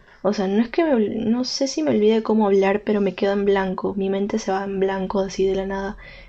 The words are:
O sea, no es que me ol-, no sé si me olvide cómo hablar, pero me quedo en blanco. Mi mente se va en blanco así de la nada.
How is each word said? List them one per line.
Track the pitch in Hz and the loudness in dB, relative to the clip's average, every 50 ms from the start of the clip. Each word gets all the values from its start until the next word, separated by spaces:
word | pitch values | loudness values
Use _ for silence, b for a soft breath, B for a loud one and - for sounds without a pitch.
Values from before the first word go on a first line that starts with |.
| b b b b | b b b b
O | b 202 208 | b -2 0
sea, | 208 190 190 | 0 0 0
no | 196 214 | 2 2
es | 233 226 | 0 0
que | - 349 330 | 0 0 2
me | 311 269 | 2 2
ol-, | 226 208 208 220 220 226 214 | 2 2 0 -2 -2 0 0
no | 233 247 254 | 0 0 -2
sé | 247 - - 269 269 | -4 -4 -2 -2 -2
si | - 320 | -2 -2
me | 311 294 | 0 0
olvide | 233 214 208 214 226 226 220 | 2 4 4 4 4 2 2
cómo | - 214 220 214 196 | 2 2 2 4 4
hablar, | 196 196 190 196 196 202 - | 4 4 4 4 2 0 0
pero | - 208 208 | 0 0 0
me | 202 185 180 | 0 0 -2
quedo | - 208 196 202 | 0 0 0 0
en | 208 202 | 2 2
blanco. | 202 196 196 190 185 185 - - 190 190 | 2 2 2 0 -2 -4 -4 -4 -4 -4
Mi | 196 190 190 | -2 -2 -2
mente | 196 196 202 208 - 220 | 0 -2 -2 -2 -2 -4
se | - 196 | -2 -2
va | 190 190 196 | -4 -2 -4
en | 196 196 190 | -4 -2 0
blanco | 190 190 190 190 190 185 - 196 | 0 0 0 -2 -4 -2 -2 -2
así | 190 196 - - 190 | -2 -2 -2 0 0
de | 190 190 | 0 0
la | 190 190 | 0 -2
nada. | 190 196 196 196 196 - - B B B B B | -4 -4 -6 -6 -6 -8 -10 B B B B B